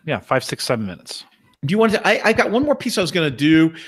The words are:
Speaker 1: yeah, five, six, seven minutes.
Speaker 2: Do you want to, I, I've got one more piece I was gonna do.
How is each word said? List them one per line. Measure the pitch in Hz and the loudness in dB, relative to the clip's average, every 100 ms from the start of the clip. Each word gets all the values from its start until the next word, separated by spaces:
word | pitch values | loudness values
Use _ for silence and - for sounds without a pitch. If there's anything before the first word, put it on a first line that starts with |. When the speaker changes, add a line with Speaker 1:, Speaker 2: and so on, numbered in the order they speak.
| 156 | -8
Speaker 1:
yeah, | 120 | -8
five, | - 131 | -2 -2
six, | - 131 | -2 -6
seven | - 120 101 | -4 -4 -4
minutes. | 87 - - - _ _ _ | -10 -14 -18 -18 _ _ _
Speaker 2:
Do | 139 | -2
you | 208 | 2
want | 226 | 2
to, | 202 180 | 2 0
I, | 220 208 | 0 2
I've | 226 | 0
got | 185 | 0
one | 220 | 0
more | 294 277 | 0 -2
piece | 247 - | -4 -4
I | |
was | 170 | -2
gonna | 170 156 | 0 -2
do. | 123 147 160 160 165 | 0 4 6 4 0